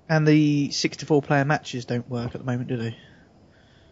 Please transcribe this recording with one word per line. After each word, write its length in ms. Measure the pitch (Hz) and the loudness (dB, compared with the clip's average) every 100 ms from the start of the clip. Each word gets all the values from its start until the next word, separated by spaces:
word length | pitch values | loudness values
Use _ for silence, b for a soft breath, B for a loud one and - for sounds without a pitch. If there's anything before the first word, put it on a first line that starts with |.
| - | 0
And 180 | 156 151 | 2 6
the 440 | 151 151 147 143 | 6 4 2 -2
sixty-four 500 | - 156 - 139 151 | -2 -4 -6 0 0
player 220 | 143 147 | 2 0
matches 400 | 139 151 - 127 | 2 -2 -4 -10
don't 240 | 117 120 117 | -4 -6 -4
work 260 | 120 117 | -8 -6
at 60 | - | -8
the 40 | |
moment, 240 | 127 123 123 | -6 -6 -4
do 100 | 123 | -6
they? 180 | 113 113 B B B _ - b b b b | -6 -8 B B B _ -20 b b b b